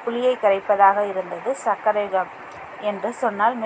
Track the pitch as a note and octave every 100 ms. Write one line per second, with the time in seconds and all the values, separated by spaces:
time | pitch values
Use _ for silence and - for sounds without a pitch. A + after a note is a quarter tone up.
0 | - A#3 B3+ B3 G#3 G3 F#3+ G3 G3 G3+
1 | G#3 F#3+ F3 F3 A3+ C4+ A3+ G3 G#3+ G#3+
2 | G3+ F#3+ F3+ - - - - - G#3 G3
3 | G3 A#3+ A#3+ G3+ A3 B3+